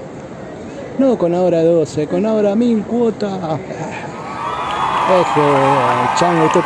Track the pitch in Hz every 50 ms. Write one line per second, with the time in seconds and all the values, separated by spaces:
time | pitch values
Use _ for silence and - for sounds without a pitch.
0 | - - - - - - - - - - - - - - - - - - - -
1 | 269 262 226 - 180 170 175 180 185 175 170 165 160 165 175 165 151 147 - 151
2 | 151 143 - 180 202 220 220 214 208 202 202 226 247 240 226 214 - - 226 240
3 | 233 226 - - 202 202 196 185 175 156 156 143 - - - - 156 - - -
4 | - - - - - - - - - - - - - - - - - - - 147
5 | 196 190 190 180 160 - 143 151 147 143 143 135 135 135 127 127 - - - 123
6 | 123 - - - 170 175 175 160 160 151 - 135 -